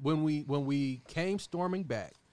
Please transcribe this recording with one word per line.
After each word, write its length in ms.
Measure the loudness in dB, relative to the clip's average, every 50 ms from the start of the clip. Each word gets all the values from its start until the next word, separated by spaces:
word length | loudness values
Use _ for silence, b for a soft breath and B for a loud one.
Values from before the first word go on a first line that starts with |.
when 220 | 0 2 2 4 4
we, 180 | 2 2 0 0
when 220 | 0 0 0 2
we 360 | 2 2 2 2 0 -2 -4 -8 -6
came 320 | -4 -2 0 0 0 -2
storming 440 | -4 -6 -4 -2 0 0 0 -2 -2
back 300 | -2 -2 -4 -4 -8 -12 -20 _ b